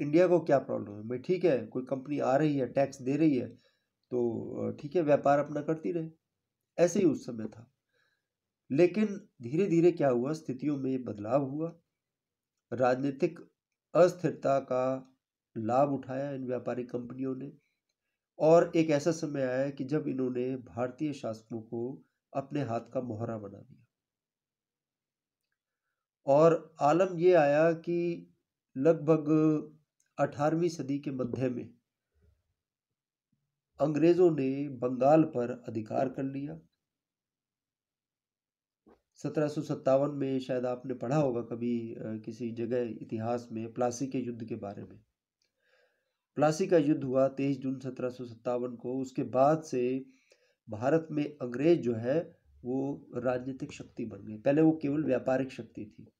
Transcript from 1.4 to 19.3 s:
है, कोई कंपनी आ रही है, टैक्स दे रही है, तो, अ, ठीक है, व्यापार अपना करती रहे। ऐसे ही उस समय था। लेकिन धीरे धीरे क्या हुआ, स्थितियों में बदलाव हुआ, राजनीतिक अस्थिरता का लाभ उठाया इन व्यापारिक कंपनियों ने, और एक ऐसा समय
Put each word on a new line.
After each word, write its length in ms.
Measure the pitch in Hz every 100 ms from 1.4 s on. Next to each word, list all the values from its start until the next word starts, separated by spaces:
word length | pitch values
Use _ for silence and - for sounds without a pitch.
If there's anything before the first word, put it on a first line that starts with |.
है, 220 | 175 123 107
कोई 180 | 127
कंपनी 340 | 131 131 131 143
आ 180 | 120 139
रही 200 | 156 139
है, 160 | 123
टैक्स 300 | - 139 -
दे 140 | 127 143
रही 200 | 160 131
है, 120 | 107 - _ _ _ _ _
तो, 400 | 123 120 113 113 117 110
अ, 80 | 107
ठीक 200 | 147 180
है, 60 |
व्यापार 360 | 147 143 143 143
अपना 240 | 143 147
करती 300 | 147 160 190
रहे। 180 | 170 160 - _ _ _ _ _ -
ऐसे 220 | 175 208
ही 60 | 175
उस 200 | 123 -
समय 200 | 113 107
था। 280 | - - _ _ _ _ _ _ _ _ _ -
लेकिन 340 | 135 175 - 214 196 - -
धीरे 240 | 117 151 196
धीरे 260 | 165 170
क्या 160 | 165 139
हुआ, 240 | 123 131
स्थितियों 440 | 156 - 123 143 143
में 280 | 131 131
बदलाव 400 | 120 104 104 135
हुआ, 360 | 135 147 165 165 _ _ _ _ _ _ _ _ _
राजनीतिक 680 | 113 127 131 139 139 175 - - _ _ _ _
अस्थिरता 680 | 151 175 170 156 - 135 139
का 560 | 135 127 131 131 131 _ _ _ _ 117
लाभ 360 | 110 123 143
उठाया 380 | 135 135 131 143
इन 160 | 135 127
व्यापारिक 440 | 123 123 120 123
कंपनियों 460 | 131 120 127 131 131
ने, 160 | 139 - _ _ _ _ _ _ _ -
और 340 | 156 170 175 170
एक 140 | 160
ऐसा 220 | 147 170
समय 300 | 160 160